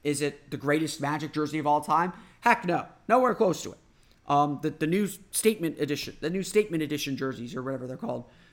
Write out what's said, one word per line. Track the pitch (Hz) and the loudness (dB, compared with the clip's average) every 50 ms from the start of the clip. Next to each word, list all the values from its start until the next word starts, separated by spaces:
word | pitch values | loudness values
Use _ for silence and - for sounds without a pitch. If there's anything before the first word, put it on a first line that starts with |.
Is | - 147 147 139 | -4 -2 -2 0
it | 147 143 139 - - - | -2 -2 -4 -6 -10 -10
the | 147 | -10
greatest | 127 - 143 147 156 160 143 - - | -4 0 2 2 2 2 -2 -2 -2
Magic | 143 139 151 151 156 151 | -2 0 0 -2 -4 -4
jersey | - 156 151 143 151 156 | -2 -2 -2 0 -2 0
of | 139 147 | 2 2
all | 147 151 | 2 2
time? | 165 - 151 160 175 185 - - - - - _ | 2 2 2 2 2 0 -2 -8 -16 -20 -20 _
Heck | - - - - - | 4 4 4 4 4
no. | 180 170 139 - - - - _ | 0 -2 -2 -4 -6 -14 -14 _
Nowhere | - 220 254 254 247 202 | 4 4 6 6 4 4
close | - 220 190 156 - | 4 2 2 2 0
to | - - | -4 -10
it. | - - _ _ _ _ _ _ _ _ _ | -12 -14 _ _ _ _ _ _ _ _ _
Um, | - 143 143 147 147 143 135 | 2 4 4 4 2 0 -2
the, | - 156 | -4 -4
the | 151 - 160 156 | -2 -2 0 0
new | 175 202 208 180 - - - - | 2 2 0 0 -4 -10 -16 -6
statement | - - - 220 220 - 165 156 - - | -6 2 2 2 2 2 -2 -4 -2 -2
edition, | 147 135 147 - - - - - | -4 -2 -2 -4 -6 -10 -10 -6
the | - 160 | -6 -4
new | 180 196 | -4 -4
statement | 180 - - 208 208 214 170 160 | -4 2 2 2 2 2 -2 -4
edition | 156 - 147 139 - 143 135 | -2 -2 -4 -6 -4 -6 -4
jerseys | 123 135 135 127 110 120 120 - | -4 -4 -6 -6 -8 -10 -10 -8
or | 131 | -8
whatever | 127 131 135 127 127 | -6 -6 -8 -8 -8
they're | 127 127 | -10 -10
called, | 117 - 226 123 120 117 - - - - _ | -8 -6 -6 -6 -6 -8 -12 -20 -20 -20 _